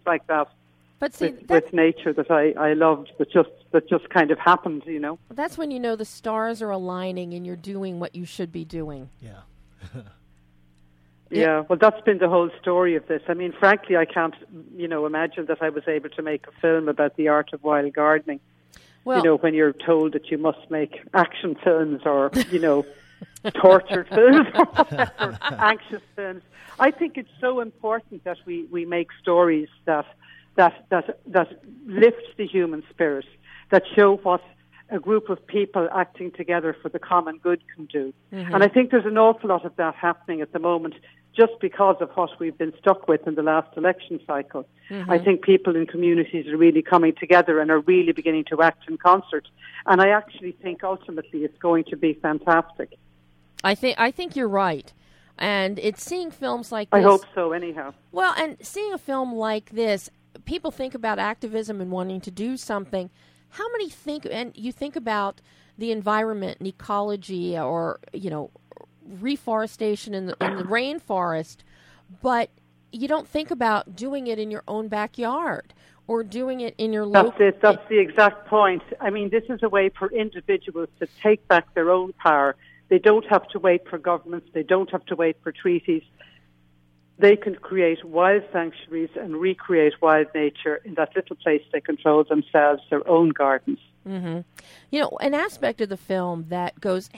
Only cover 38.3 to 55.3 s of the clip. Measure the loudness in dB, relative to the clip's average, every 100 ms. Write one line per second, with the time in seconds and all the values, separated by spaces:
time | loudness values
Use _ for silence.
38.3 | -12 -2 4 4 4 4 2 2 6 6
39.3 | 4 0 -2 -2 -4 -4 -2 -4 -4 -6
40.3 | -8 -6 -4 -2 -2 -4 -14 -20 _ _
41.3 | 4 4 2 -4 2 2 2 -2 -4 -4
42.3 | -4 -8 -4 -6 0 0 2 2 0 0
43.3 | -2 0 0 -2 -2 0 -2 -6 -10 -6
44.3 | -6 -6 -10 -12 _ -14 -8 0 0 2
45.3 | 2 4 4 4 -2 -2 0 2 2 0
46.3 | -4 -4 4 6 6 4 4 4 0 4
47.3 | 4 4 2 2 2 4 2 2 0 -2
48.3 | -2 -2 2 2 0 -8 0 4 4 2
49.3 | -8 -10 _ -20 -6 2 4 6 4 -2
50.3 | -12 -14 -12 -12 -8 -6 -8 -8 -12 -8
51.3 | -6 -6 -4 0 0 0 -4 -4 -2 -4
52.3 | -2 2 2 0 -8 -14 -16 _ _ _
53.3 | _ _ -6 -4 -2 -2 0 -2 -2 -8
54.3 | -4 -2 0 0 -2 -10 _ _ _ _